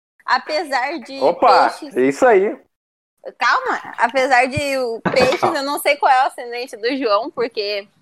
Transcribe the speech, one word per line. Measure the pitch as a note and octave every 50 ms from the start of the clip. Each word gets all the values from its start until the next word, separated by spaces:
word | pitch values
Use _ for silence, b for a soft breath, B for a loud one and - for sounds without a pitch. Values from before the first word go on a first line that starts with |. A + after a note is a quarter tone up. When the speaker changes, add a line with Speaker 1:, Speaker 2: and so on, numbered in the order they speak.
| _ _ _ _ _
Speaker 1:
Apesar | - A#3+ B3+ A#3+ - D#4 D4+ F4+ C#4 C4+ B3 B3 C#4+ E4+ D4+
de | A#3 - C4+ C4+
Speaker 2:
Opa, | C3+ D3+ F3 - - A#3 G3 E3 C3 A2+
Speaker 1:
peixes | - - - - -
Speaker 2:
isso | B2 B2+ C3+ - - C4+
aí. | B3 A3 F#3+ G3 A3+ D#4+ - _ _ _ _ _ _ _ _ _ _ _ _ - - - -
Speaker 1:
Calma, | A#3+ A#3+ C#4+ G#4+ C5 A#4 D4+ - - - - -
apesar | A3 A#3+ B3 C4+ C4 C#4 C4 A#3+ B3+
de | C4 B3+ D4+ D4 C#4 C4+ C4
o | B3+ A#3 A3+ G#3+
peixes, | - - - C4+ B3+ B3+ D4+ F4
eu | - - - C#4+
não | C4+ C#4+ - F4
sei | - D4 D4
qual | D4 D#4+ D#4
é | C4 B3+ C4+
o | C4+
ascendente | - - B3+ A#3+ A#3+ A#3+ A#3+ - -
do | G3+ G#3 A#3+ C#4+
João, | C4 C#4 A3 G3+ G#3 A#3+ D#4
porque | - - A#3 B3+ - A3+ G3+ G3+ G#3 G3+ G3+ - _ _